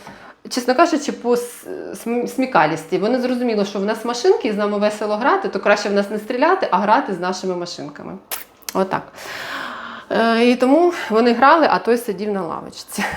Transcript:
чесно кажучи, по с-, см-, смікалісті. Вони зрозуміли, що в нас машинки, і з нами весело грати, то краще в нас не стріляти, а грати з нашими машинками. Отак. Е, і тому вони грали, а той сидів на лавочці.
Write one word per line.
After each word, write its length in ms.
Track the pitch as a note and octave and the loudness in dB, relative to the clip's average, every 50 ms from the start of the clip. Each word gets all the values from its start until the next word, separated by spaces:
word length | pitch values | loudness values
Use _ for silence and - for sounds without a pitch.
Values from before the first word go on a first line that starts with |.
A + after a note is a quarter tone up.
| - - - - - - - _ _ - | -8 -18 -20 -20 -20 -20 -20 _ _ -8
чесно 260 | - B3+ A#3+ - B3+ | -8 -4 0 0 4
кажучи, 380 | D#4+ E4+ E4+ D#4+ C#4+ - - G3+ | 4 4 4 2 0 -2 -4 -6
по 240 | - - A#3+ A#3+ | -4 -2 0 0
с-, 300 | A#3+ A#3+ - - - - - - - D#2+ - - | 0 0 -6 -12 -16 -14 -12 -12 -10 -10 -10 -12
см-, 320 | G3+ - A3+ A#3 A#3+ A#3+ | -10 -6 -4 -2 -2 -4
смікалісті. 720 | - - - C4 B3+ - F3 D#3 D3+ D#3+ D#3 - - F#3 E3+ | -4 -2 -2 -2 2 4 4 4 4 2 -4 -4 -4 -2 0
Вони 220 | F#3+ A3 B3+ B3+ | 0 0 0 0
зрозуміли, 440 | A#3 B3 B3+ B3 B3 A#3+ A3 G#3 G3 | 0 -2 -2 -2 -2 -2 0 0 -2
що 140 | G3+ - G3+ | -2 -2 -4
в 60 | G3 | -2
нас 200 | G#3 A3+ A3 - | -2 -4 -4 -4
машинки, 440 | A#3+ A#3+ - - F#4+ G#4+ A#4 - A3+ | -6 -4 0 4 4 4 4 2 -2
і 40 | G#3 | -2
з 40 | |
нами 220 | G3+ G#3 G#3 G#3 G3+ | 0 0 0 0 0
весело 380 | G#3 G#3 G#3 - A3 G#3 G#3 | 0 0 0 -2 -2 -2 -2
грати, 320 | G#3 B3 D4 F#4+ F#4+ - F#3+ | 0 2 2 2 2 0 -2
то 120 | - G3 | -4 -2
краще 280 | - G#3+ G#3 G#3+ - G#3 | 2 2 2 2 2 0
в 40 | G3+ | 0
нас 180 | G3+ G3+ G3+ | 0 0 0
не 80 | A3 G#3 | -4 -6
стріляти, 500 | G#3 - A#3+ B3 C#4+ E4 F#4+ F#4 - - | -6 -6 -2 2 2 2 4 2 2 0
а 80 | F#3 F#3 | 0 0
грати 360 | G#3 G3 A3 C4+ C#4+ B3 F#3+ | 4 4 4 4 2 0 -4
з 60 | E3+ | -4
нашими 360 | F3+ F3+ F#3+ - - F#3 F3+ | -4 -4 -4 -4 -4 -4 -4
машинками. 640 | F3 F3 E3+ - - C#3 D3+ D3+ - - - F3+ G3 - _ - - - - _ _ - - - | -4 -6 -8 -10 -10 -12 -12 -12 -14 -14 -14 -14 -16 -12 _ -10 -10 -10 -16 _ _ -14 -6 -2
Отак. 280 | F#3 F#3+ G3 D3+ D3+ - - - - - - - - - - - - - - - - - - - - - - | 0 0 0 0 -4 -4 -8 -14 -18 -16 -14 -12 -12 -10 -10 -10 -10 -10 -10 -12 -12 -14 -14 -16 -16 -8 -2
Е, 400 | - - A3+ A3+ A3+ A3+ A#3+ B3 | 0 2 2 2 4 4 4 4
і 60 | B3+ | 4
тому 360 | B3 B3+ B3+ C#4 D#4+ F4+ F4 F4 - - - | 4 4 4 4 6 4 4 2 -2 -4 0
вони 220 | G#3 A3 B3 A#3+ A#3 | 2 4 4 4 4
грали, 340 | A#3 C4+ C#4 D#4+ E4 D4 - | 6 6 6 8 6 6 4
а 80 | F#3 F#3 | 2 2
той 180 | - A3+ A#3+ | 2 2 0
сидів 360 | A#3+ A#3+ A3 G3 F3 G#3+ G#3 G3+ | 0 0 -4 -6 -4 -4 -4 -4
на 100 | F#3+ F3 | -4 -4
лавочці. 600 | D#3 D3 - - - - - - - - - G3+ - - | -6 -6 -8 -10 -12 -16 -18 -18 -12 -8 -6 -6 -4 -2